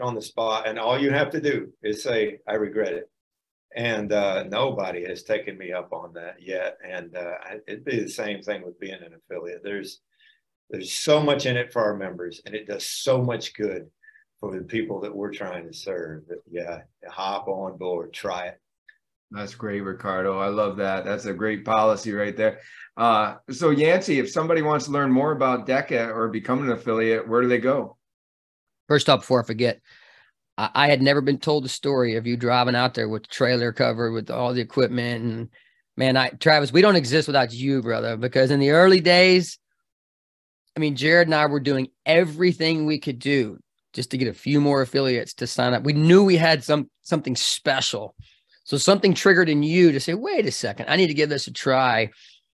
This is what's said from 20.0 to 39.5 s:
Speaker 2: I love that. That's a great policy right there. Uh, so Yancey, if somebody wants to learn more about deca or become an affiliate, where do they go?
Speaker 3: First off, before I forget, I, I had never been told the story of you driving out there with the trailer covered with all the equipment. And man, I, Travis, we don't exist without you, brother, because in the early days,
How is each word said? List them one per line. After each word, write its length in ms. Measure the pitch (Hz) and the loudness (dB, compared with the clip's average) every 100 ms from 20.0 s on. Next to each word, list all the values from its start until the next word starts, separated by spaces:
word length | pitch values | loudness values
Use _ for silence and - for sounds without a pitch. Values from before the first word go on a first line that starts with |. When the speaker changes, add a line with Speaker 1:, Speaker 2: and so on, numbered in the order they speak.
| 101 92 95 95 | -6 -4 -2 -2
Speaker 2:
I 120 | 101 | -2
love 280 | 104 104 98 | -2 -2 -2
that. 260 | 98 95 | -4 -4
That's 220 | 92 101 104 | -4 -6 -6
a 80 | |
great 320 | 90 107 104 104 | -6 -4 -4 -2
policy 480 | 110 110 101 113 | 2 2 2 -2
right 240 | 101 104 104 | -4 -4 0
there. 220 | 110 - - - - - | -2 -2 -12 -20 -14 0
Uh, 400 | 117 107 104 - - | 2 2 0 -6 -14
so 200 | 127 160 | -2 2
Yancey, 500 | 143 156 185 - 143 | 4 4 2 2 0
if 100 | - | 0
somebody 320 | 170 160 165 | -2 0 0
wants 240 | 151 147 123 | 2 0 -2
to 60 | |
learn 200 | 143 139 | 0 2
more 200 | 127 147 | 2 2
about 340 | 143 131 123 104 | 0 0 0 0
deca 480 | 131 - 127 113 | -2 0 -2 -2
or 140 | 110 113 | -2 -4
become 360 | 107 101 131 | -4 -2 -2
an 80 | 139 | -2
affiliate, 560 | 113 120 113 113 110 110 | -2 -2 0 2 0 0
where 140 | 117 | 0
do 60 | 123 | 2
they 100 | 123 | 2
go? 400 | 120 139 101 - _ _ _ _ _ _ _ _ - | 2 0 -2 -10 _ _ _ _ _ _ _ _ 0
Speaker 3:
First 220 | 147 - | 2 4
off, 120 | 135 | 2
before 200 | - 127 | 4 0
I 40 | 117 | 0
forget, 360 | 110 120 - _ _ _ _ _ _ _ - | 0 -2 -2 _ _ _ _ _ _ _ -8
I, 120 | 107 - | -4 2
I 120 | 147 | 4
had 140 | 139 | 4
never 200 | 135 143 | 4 2
been 180 | 135 135 | 0 -2
told 260 | - 151 127 | 0 -2 -2
the 40 | |
story 460 | - 143 135 120 113 | -6 -2 0 0 -2
of 120 | 117 | -4
you 100 | 120 | -2
driving 380 | 120 123 123 123 | 0 2 2 2
out 180 | 123 | 0
there 160 | 117 110 | 0 -4
with 140 | 107 | -4
the 60 | - | -6
trailer 420 | - 123 123 120 | -2 0 2 0
covered 400 | 117 127 113 117 | 0 0 0 -2
with 180 | 113 110 | -4 -6
all 240 | 117 123 | -4 -2
the 80 | 123 | -2
equipment. 640 | 110 - 120 123 120 117 | -4 0 0 0 -4 -4
And 260 | 117 113 117 _ _ _ _ - | -4 -6 -10 _ _ _ _ -2
man, 200 | 131 131 | 0 2
I, 120 | 127 | 0
Travis, 420 | - 165 151 143 | 0 4 4 4
we 100 | 156 | 6
don't 140 | 208 180 | 6 6
exist 320 | 123 151 151 | 2 0 2
without 240 | 139 120 | 0 0
you, 300 | 120 135 135 | -2 -2 -2
brother, 340 | 113 113 113 113 | -2 -2 -4 -4
because 360 | 123 135 131 | 0 2 4
in 80 | 143 | 4
the 120 | 139 | 6
early 280 | 160 185 190 | 8 8 8
days, 600 | 170 175 185 185 170 | 6 6 8 6 2